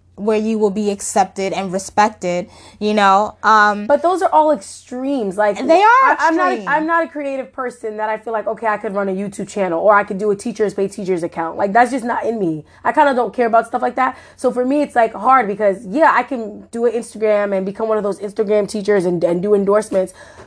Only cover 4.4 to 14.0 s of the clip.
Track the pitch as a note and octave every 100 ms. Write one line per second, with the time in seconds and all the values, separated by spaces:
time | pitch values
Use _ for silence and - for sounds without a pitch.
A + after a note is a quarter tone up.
4.4 | D4+ D4 - - - B3+ C4+ C#4 G#3 F#3
5.4 | G#3 G3 C4 E4+ G#4+ B4 C5 - D#4 E4
6.4 | F4+ F#4 F#3+ D4+ D#4 E4+ E4 - C#4 C4+
7.4 | C4 - B3 A#3+ A3 G#3+ G#3+ A3 A3 A3
8.4 | G#3 G#3+ A3+ G#3 A3 G3 G3 F#3+ G3+ -
9.4 | G3 G#3 F#3 E3 F#3+ G3+ G3+ G3 G#3+ G3+
10.4 | B3 G#3+ G#3 G3+ G3 G#3 F#3 F3+ E3 -
11.4 | E3 - G3+ A3 A#3+ B3+ A#3 A#3 G3 A#3
12.4 | F3+ D#3 - _ - C4 D4 B3+ G3+ A3
13.4 | A#3 A3+ A3+ B3 B3 B3